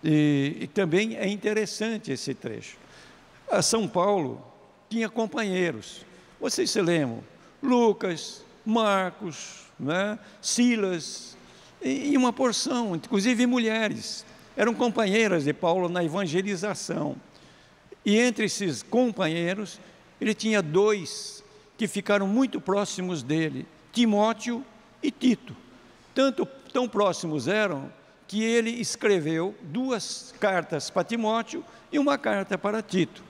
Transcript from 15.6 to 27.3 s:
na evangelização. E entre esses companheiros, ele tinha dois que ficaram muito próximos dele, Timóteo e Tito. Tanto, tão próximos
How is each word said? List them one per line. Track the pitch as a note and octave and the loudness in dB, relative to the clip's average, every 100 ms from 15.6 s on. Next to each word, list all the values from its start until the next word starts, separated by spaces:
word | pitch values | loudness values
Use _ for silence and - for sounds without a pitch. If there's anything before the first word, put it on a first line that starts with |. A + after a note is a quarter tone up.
| F3 F3+ F3+ | 2 2 0
na | F3 | 0
evangelização. | E3+ E3 F#3+ D#3+ G3 F#3+ G3+ F3+ - D#3+ D3 C#3 - - - - - _ _ - - | -2 -2 0 0 -2 -4 -4 -6 -6 -4 -4 -6 -14 -20 -20 -20 -20 _ _ -8 2
E | G#3 | 4
entre | B3 A3+ G#3+ | 4 2 -2
esses | - G3 B2+ | -2 -4 -4
companheiros, | - A3+ B3+ G3+ F3+ E3 E3+ G3 G#3 - - - - _ | -2 2 2 2 -2 0 -2 -2 -6 -12 -20 -20 -20 _
ele | A#3+ G#3+ | -2 -2
tinha | A3 G#3+ | 2 2
dois | D#3+ E3 G#3 G#3+ D#3 - - - - - - _ | 2 4 4 2 -2 -10 -12 -16 -20 -20 -20 _
que | G#3+ | -4
ficaram | - G3 G3+ G3 | -4 0 2 2
muito | G#3+ C4 - | 2 2 -2
próximos | - G3 G3+ - F3+ E3+ | -2 0 0 -4 -4 -4
dele, | B2 D#3 D#3+ C3+ D#3 - - | -2 0 0 -4 -12 -16 -10
Timóteo | - A#3 G#3 G#3+ A3 A#3+ A#3+ C#4 - - - | 2 4 4 2 0 -4 -6 -8 -18 -20 -6
e | C#4+ | -6
Tito. | - B3+ A3 - - - - - - - | 0 2 2 -2 -18 -20 -20 -20 -20 -8
Tanto, | - C4+ - - - - | 2 2 2 -4 -6 -6
tão | - B3 | -2 -2
próximos | G#3 G3+ E3+ E3+ | 2 2 2 -4